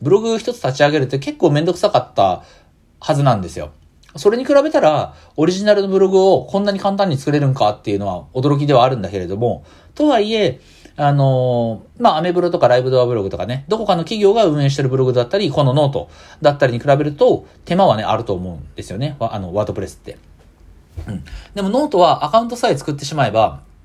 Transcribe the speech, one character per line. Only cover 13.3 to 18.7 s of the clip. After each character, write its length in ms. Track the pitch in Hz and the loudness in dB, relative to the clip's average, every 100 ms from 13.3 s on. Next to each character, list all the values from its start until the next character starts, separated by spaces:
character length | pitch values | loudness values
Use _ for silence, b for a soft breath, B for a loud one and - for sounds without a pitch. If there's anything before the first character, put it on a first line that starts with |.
| 92 | -6
か 80 | |
ね、 220 | 90 131 139 | -8 -8 -4
ど 80 | 220 | -2
こ 100 | 202 | 0
か 100 | 175 | -2
の 60 | |
企 200 | 165 220 | -2 0
業 100 | 202 | 2
が 140 | 226 196 | 4 2
運 180 | 147 | 2
営 60 | 139 | 0
し 60 | - | 0
て 60 | |
る 60 | 135 | -2
ブ 80 | 131 | 0
ロ 80 | |
グ 80 | 127 | 0
だ 100 | 123 | 0
っ 60 | 117 | 0
た 80 | 202 | -2
り、 140 | 208 | -2
こ 120 | 139 | 0
の 120 | 135 | 0
ノ 140 | 135 143 | 2 0
ー 40 | |
ト 160 | 139 - B B B | -2 -10 B B B
だ 120 | 151 | 0
っ 60 | 143 | 2
た 80 | 135 | 0
り 60 | |
に 60 | 117 | 0
比 80 | 143 | 0
べ 100 | 139 | 0
る 160 | 147 | 0
と、 340 | 147 247 - B B - | 0 2 2 B B -4
手 100 | 175 | 2
間 100 | 185 | 2
は 100 | 107 | 2
ね、 40 | |
あ 140 | 98 107 | -2 -4
る 80 | |
と 80 | 110 | -4
思 180 | 92 92 | -6 -8
う 60 | 80 | -12
ん 180 | 71 | -16